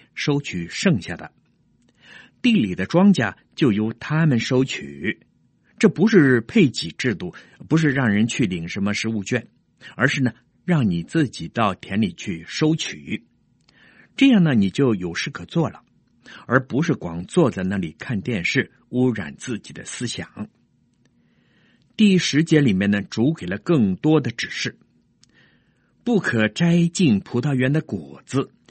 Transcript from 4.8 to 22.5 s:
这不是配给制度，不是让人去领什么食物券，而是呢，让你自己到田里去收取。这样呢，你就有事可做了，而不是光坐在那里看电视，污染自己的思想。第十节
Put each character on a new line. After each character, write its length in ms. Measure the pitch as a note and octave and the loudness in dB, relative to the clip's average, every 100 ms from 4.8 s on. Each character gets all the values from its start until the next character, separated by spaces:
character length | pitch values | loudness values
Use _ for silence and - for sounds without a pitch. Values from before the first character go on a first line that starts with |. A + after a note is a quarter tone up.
| C#2+ C#2+ F#2+ - _ _ _ _ _ - | -12 -10 -8 -8 _ _ _ _ _ 0
这 120 | G#3 | 0
不 180 | - G#3+ | 2 4
是 320 | G3 C3+ B2 | 6 6 4
配 300 | - A#3 C#3+ | 2 4 4
给 200 | - E2+ | 2 -10
制 240 | - B2+ | -6 -4
度， 200 | F2+ F2 - - - - | -4 -8 -14 -20 -16 -2
不 80 | D#3+ | 0
是 140 | D#3 | 2
让 180 | C3+ A#2+ | 0 2
人 180 | G2+ A#2 | 2 0
去 200 | - G#2+ | 0 -4
领 200 | F2 E2+ | -4 -8
什 160 | - | -6
么 120 | G2+ | -4
食 160 | G2+ A2+ | -4 -4
物 120 | A2 | -6
券， 260 | F#2+ B2 - _ _ _ - | -4 -6 -6 _ _ _ -14
而 140 | - C3 | 0 0
是 140 | C#3+ | 2
呢， 100 | B2 - _ _ | -2 -4 _ _
让 240 | - E3 A2 | -2 2 2
你 140 | E2+ | -2
自 260 | E2+ E3 C#3+ | -2 -2 -2
己 200 | - E2 | -4 -8
到 260 | - G#2 | -2 -2
田 260 | F2+ - G2 | -2 -6 -2
里 140 | G2+ | -2
去 320 | - - E2 E2+ | -4 -10 -10 -8
收 260 | - D#3 | -2 0
取。 520 | D#3+ - D2+ C#3 - _ _ _ _ _ _ _ _ _ - | 0 -4 -12 -10 -10 _ _ _ _ _ _ _ _ _ 2
这 120 | C4+ | 6
样 140 | A3 | 6
呢， 120 | E3 | 4
你 160 | A#2 G2 | 4 2
就 240 | - C3+ | 2 0
有 200 | G#2 F2+ | 0 -4
事 140 | E2+ - | -8 -8
可 160 | - | -10
做 240 | F2 E3 C3 | -6 -4 -4
了， 140 | - _ _ _ _ - - - | -6 _ _ _ _ -20 -16 0
而 140 | B2+ | 0
不 200 | B2+ B2 | 0 -2
是 140 | E3 | -2
光 320 | B2+ E2+ E2+ F#2 | -4 -6 -10 -4
坐 240 | F3+ C3+ | 0 0
在 120 | G2 | 0
那 140 | F#2 G2+ | -4 -4
里 180 | E2+ - | -6 -10
看 240 | - G#2+ | -8 -6
电 200 | B2+ G#2+ | -4 -4
视， 300 | E2+ C3 - _ _ | -2 -2 -4 _ _
污 240 | B2 B2+ | -2 0
染 220 | G#2+ D#2+ - | -2 -8 -12
自 220 | - G#2+ | -10 -10
己 160 | - | -12
的 100 | - | -18
思 220 | - - B2 | -14 -10 -10
想。 420 | - F2 - C#2+ _ _ _ _ _ _ _ _ _ _ _ _ _ _ | -10 -12 -14 -16 _ _ _ _ _ _ _ _ _ _ _ _ _ _
第 220 | - G#3 F3+ | 2 4 4
十 260 | - C#3+ | 2 0
节 200 | E3 | 4